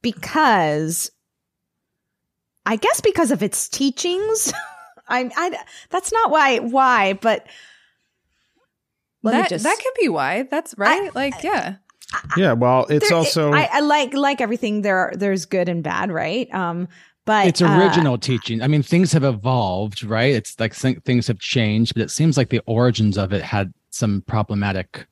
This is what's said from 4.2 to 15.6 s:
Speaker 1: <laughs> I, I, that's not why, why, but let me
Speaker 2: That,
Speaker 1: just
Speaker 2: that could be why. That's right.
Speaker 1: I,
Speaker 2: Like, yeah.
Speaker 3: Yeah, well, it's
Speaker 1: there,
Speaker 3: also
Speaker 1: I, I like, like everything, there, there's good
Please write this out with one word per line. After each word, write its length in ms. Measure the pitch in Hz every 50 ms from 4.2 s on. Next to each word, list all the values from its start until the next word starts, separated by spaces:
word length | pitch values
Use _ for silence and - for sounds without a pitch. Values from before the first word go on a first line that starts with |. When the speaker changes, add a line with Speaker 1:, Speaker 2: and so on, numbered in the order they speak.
| 415 440 440 427 - - - 784 762 - - -
Speaker 1:
<laughs> 260 | - - _ - _ -
I, 220 | 240 247 254 247 -
I, 220 | 294 330 370 - - - - - - - _
that's 200 | - 359 370 -
not 200 | - 453 453 -
why, 260 | 285 311 285 269 247 -
why, 540 | - 233 240 269 262 254 247 226 196 190 196
but 320 | 190 - 226 214 - - - - - - - - _ _ _ _ _ _ _ _ _ _ _ _ _ _ _ _ _ _ _ _ _ _ _ _ _ _ _ _ _ -
let 100 | 220 233
me 60 | 262
Speaker 2:
That, 80 | 381 -
Speaker 1:
just 140 | 175 160 214
Speaker 2:
that 120 | 302 392 453
could 240 | - 508 523 494
be 80 | 427 285
why. 340 | 175 151 135 135 170 214 269 254
That's 240 | - 302 320 - - -
right. 240 | 196 214 - 370 403
Speaker 1:
I, 80 | 359 -
Speaker 2:
Like, 300 | 247 269 277 262 - -
yeah. 320 | 339 427 277 - - 196 - _ _ _ _ - - - - - - - 165
Speaker 3:
Yeah, 160 | 196 170 123
well, 340 | 117 123 123 127 131 127 -
it's 200 | 147 151 147 -
Speaker 1:
there, 80 | 175 165
Speaker 3:
also 340 | 160 147 - 170 156 147 147
Speaker 1:
I, 160 | 294 311 -
I 80 | - 277
like, 320 | 302 294 294 302 285 254 277
like 260 | 277 285 277 285 -
everything, 400 | 254 202 233 233 - 220 208 214
there, 320 | 196 208 190 185 180 - -
there's 300 | 180 196 202 190 190 156
good 240 | _ - 185